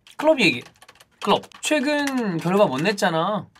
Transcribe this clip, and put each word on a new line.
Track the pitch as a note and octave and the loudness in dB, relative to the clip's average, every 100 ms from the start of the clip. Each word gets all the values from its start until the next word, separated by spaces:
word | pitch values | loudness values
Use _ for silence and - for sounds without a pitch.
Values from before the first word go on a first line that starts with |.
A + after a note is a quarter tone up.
| - - | -20 -2
클롭 | D4+ C#4+ | 2 4
얘기, | F3 A#2+ - _ - _ _ _ | 2 0 -8 _ -20 _ _ _
클롭, | - F3 - - | -2 -2 -2 -10
"최근 | - D4+ C#4+ D4 C#4+ C4 G#3+ E3 | -2 0 0 0 0 -2 -2 -2
결과 | E3 G3 F#3+ | 0 2 2
못 | B2+ | 2
냈잖아. | F3+ G3+ F#3+ D#3+ F3 G#3+ - _ | -2 0 0 0 -2 -4 -8 _